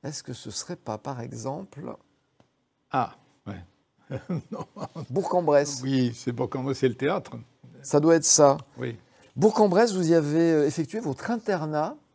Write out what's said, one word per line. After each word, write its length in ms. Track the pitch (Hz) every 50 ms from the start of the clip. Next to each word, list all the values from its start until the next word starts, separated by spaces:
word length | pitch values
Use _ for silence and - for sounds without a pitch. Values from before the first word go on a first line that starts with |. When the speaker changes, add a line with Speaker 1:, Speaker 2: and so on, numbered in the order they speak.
| -
Speaker 1:
Est-ce 200 | 135 147 - -
que 80 | -
ce 180 | 127 - - 113
serait 240 | 101 - - - 175
pas, 240 | 165 _ 123 110 107
par 220 | _ 139 135 123
exemple, 720 | 117 127 - 117 110 107 139 175 196 190 - - - - - - _ _ _ _ _ _ _ _ _ _ _ _ _ _ _ _ _ _
Speaker 2:
Ah, 240 | - 135 117 - - _ _ _ _ _ _
ouais. 160 | 104 95 87 90 _ _ _ _ _ _ _ _ _
<laughs> 80 | 135 120 - - 185 151 - -
Non. 160 | - - - _ _ 202 - - _ 165 143 -
Speaker 1:
Bourg-en-Bresse ? 680 | 123 196 196 - - 180 175 151 147 143 147 143 143 127 127
Speaker 2:
Oui, 260 | 135 135 131 127 120
c'est 200 | 113 - - 131
Bourg-en-Bresse, 460 | 120 117 127 117 - 135 127 139 135 -
c'est 100 | - 131
le 80 | 110
théâtre. 400 | - 135 143 185 190 - - - 117 113 _ _ _ _ - - -
Speaker 1:
Ça 180 | 139 - - 147
doit 160 | 147 165 165
être 80 | 165 143
ça. 320 | - - - 147 139 139 156 - _ _ 123
Speaker 2:
Oui. 180 | 123 127 117 - _ _ _ _ - - _
Speaker 1:
Bourg-en-Bresse, 580 | 127 165 214 208 220 214 202 175 190 233 233 202
vous 160 | 185 175 160
y 40 | 170
avez, 360 | 165 151 147 147 165 170 165 160
euh, 120 | 151 147
effectué 320 | 151 143 165 160 131 - 220
votre 320 | 240 160 131 - - -
internat. 640 | 240 233 220 - 196 170 156 156 151 151 151 170 294 302 _ _ _